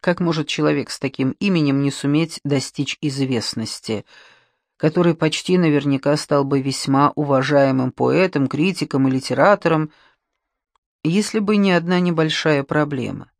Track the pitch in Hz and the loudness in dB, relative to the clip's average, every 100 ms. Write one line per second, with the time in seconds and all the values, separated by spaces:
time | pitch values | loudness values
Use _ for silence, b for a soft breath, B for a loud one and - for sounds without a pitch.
0 | - 175 180 156 143 - 151 147 127 - | -2 -2 0 -2 -4 -2 0 0 -4 -8
1 | 135 - 131 - 202 180 147 139 139 135 | -8 -4 -4 -2 -2 0 2 0 0 -2
2 | 139 147 160 - - 139 - - 139 - | -2 0 -2 -6 -2 -2 -4 -8 -8 -4
3 | 151 135 135 123 - - 110 - - 107 | -6 -4 -2 -2 -4 -6 -8 -10 -8 -8
4 | - b b b b b _ _ - 165 | -8 b b b b b _ _ -2 2
5 | 170 160 156 151 - 180 165 147 143 135 | 2 2 0 -2 0 2 4 2 2 0
6 | 143 147 - 147 143 139 135 131 - 135 | 0 0 0 0 2 0 -2 -6 0 4
7 | 143 - 147 135 131 147 135 131 127 - | 4 2 0 0 2 4 4 2 -2 -2
8 | 127 139 185 160 135 139 170 180 151 139 | 0 2 0 0 -2 0 -2 -2 -4 0
9 | 135 131 127 123 165 202 170 160 156 b | 0 0 -2 2 4 4 2 0 -2 b
10 | b b _ _ _ _ _ _ _ _ | b b _ _ _ _ _ _ _ _
11 | 156 185 208 220 202 208 196 175 170 180 | -2 0 -2 -2 0 2 4 2 2 0
12 | 180 170 160 151 160 147 139 151 147 139 | 0 0 0 0 0 0 0 -2 -2 -4
13 | 110 92 - _ | -6 -8 -14 _